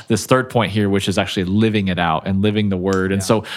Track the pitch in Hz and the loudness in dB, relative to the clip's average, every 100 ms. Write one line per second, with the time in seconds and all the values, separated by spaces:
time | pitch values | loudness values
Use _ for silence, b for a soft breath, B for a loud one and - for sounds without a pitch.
0 | B 110 - 131 123 120 92 104 101 98 | B -2 2 0 2 0 0 0 2 0
1 | 101 92 95 104 90 101 110 107 95 87 | 0 -2 -2 -2 0 2 2 2 0 0
2 | 85 80 - 98 107 104 104 92 95 95 | 0 0 0 0 0 0 0 0 0 0
3 | 95 98 98 110 - | 0 0 0 0 -2